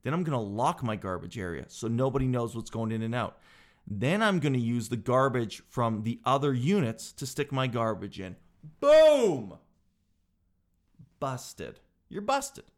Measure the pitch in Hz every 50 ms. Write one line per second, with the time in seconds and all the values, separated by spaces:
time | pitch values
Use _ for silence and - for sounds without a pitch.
0 | _ 127 - 170 185 156 147 123 110 101 101 107 123 151 175 - 131 117 107 98
1 | - 98 92 87 - - - 117 117 87 85 69 64 - - - - 110 113 117
2 | 135 135 120 135 131 127 123 123 117 113 - 113 107 - - 113 113 110 113 113
3 | 113 113 117 123 110 - - - _ - - - - _ _ _ _ - 104 98
4 | 107 135 175 208 226 214 196 175 143 151 135 127 117 113 120 120 113 107 120 110
5 | 98 - 123 131 131 135 117 127 117 - - - - _ - - 120 117 113 104
6 | 104 113 117 - - 127 131 139 139 147 135 123 120 151 196 208 151 113 113 -
7 | - - - - 139 131 - - 143 - 143 131 131 131 113 120 113 110 107 92
8 | 101 101 - 104 95 92 92 - _ _ _ _ - - - _ - - 605 622
9 | 622 622 302 277 240 208 156 135 110 95 78 - _ _ _ _ _ _ _ _
10 | _ _ _ _ _ _ _ _ _ _ _ _ _ _ _ _ _ _ _ _
11 | - _ _ _ - 139 131 123 - - - - 80 62 57 - _ _ _ _
12 | _ _ - 190 208 208 262 277 269 - - - - _ _